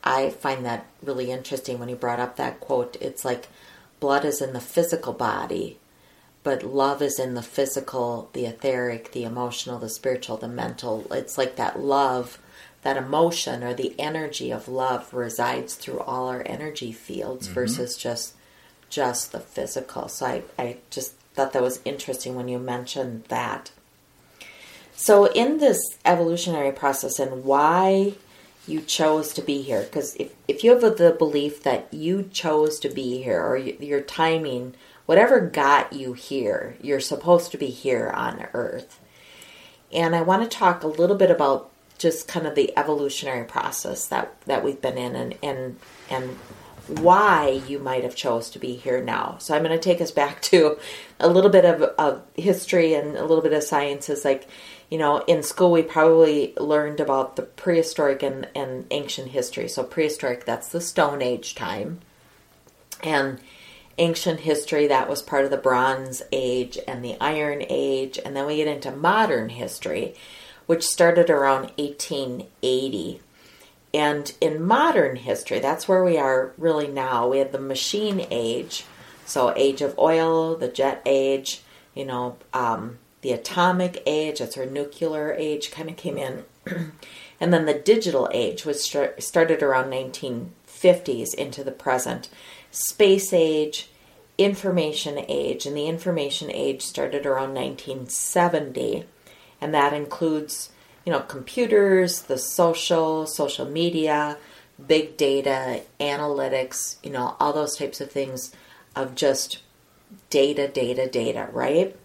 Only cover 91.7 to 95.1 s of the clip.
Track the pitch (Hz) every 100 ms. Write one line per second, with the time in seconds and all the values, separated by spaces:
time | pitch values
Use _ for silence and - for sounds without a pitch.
91.7 | - - 127 127 - - - - - -
92.7 | - - - 202 196 196 180 160 156 151
93.7 | - - _ _ _ _ - 202 196 196
94.7 | 175 156 151 156